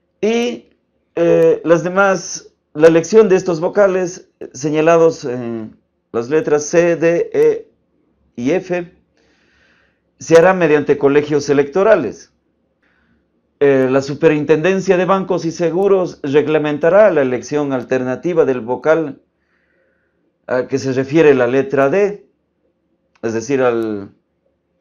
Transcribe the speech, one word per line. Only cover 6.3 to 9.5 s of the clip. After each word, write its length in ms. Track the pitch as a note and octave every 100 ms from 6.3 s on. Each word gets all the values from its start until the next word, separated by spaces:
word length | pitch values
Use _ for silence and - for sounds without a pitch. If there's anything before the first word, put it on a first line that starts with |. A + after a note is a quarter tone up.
| D#3 D3+ D3 D3
C, 300 | F3 E3+ D#3+
D, 340 | E3 E3+ -
E 380 | C#3 D3+ - - _ _ _ _ _ _ -
y 160 | B2
F, 420 | F3+ F3+ F3+ F3 _ _ _ _ _ _